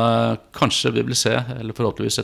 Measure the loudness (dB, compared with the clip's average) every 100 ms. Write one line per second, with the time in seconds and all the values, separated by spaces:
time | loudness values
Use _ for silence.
0 | 4 4 2 -2 -6 0 0 2 0 0
1 | 0 0 2 0 -2 -8 -8 -2 -2 0
2 | -4 -2